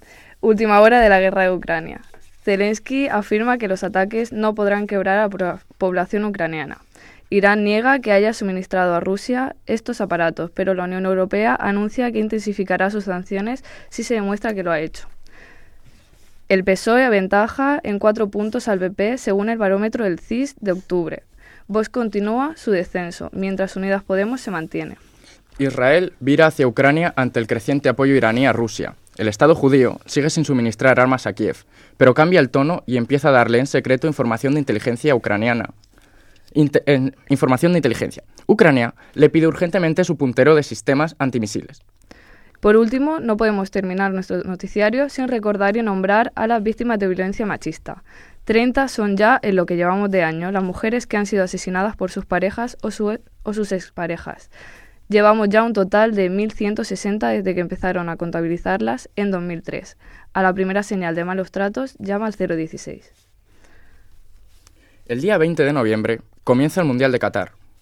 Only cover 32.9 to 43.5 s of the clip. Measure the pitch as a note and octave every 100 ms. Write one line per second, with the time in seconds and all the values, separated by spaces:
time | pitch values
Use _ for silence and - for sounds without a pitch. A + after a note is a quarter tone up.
32.9 | B2 A#2 C#3 D3+ B2+ A2+ A#2 C#3 C3+ -
33.9 | C3 D#3+ C#3 A#2+ A2+ C3+ D3+ C#3 G#2+ B2
34.9 | A#2+ D3+ A#2+ - G2+ A#2+ A#2+ - - _
35.9 | _ _ - - - - D3+ C#3+ D3+ -
36.9 | C3+ C3+ - - C3+ C3+ B2+ E3+ F3 B2+
37.9 | - - - - - - G#3+ D#3 C3 A#2
38.9 | - - - D3 D#3+ D#3+ D#3+ F3 G3 D#3+
39.9 | E3 F3 D#3 C3 D#3 D3+ D3+ C#3 A2+ -
40.9 | C#3 D#3+ - C3+ A#2+ G#2 - - - _
41.9 | _ _ - - - - _ G#3 A3 A3
42.9 | C4 D4 D#4+ A3+ G#3+ A3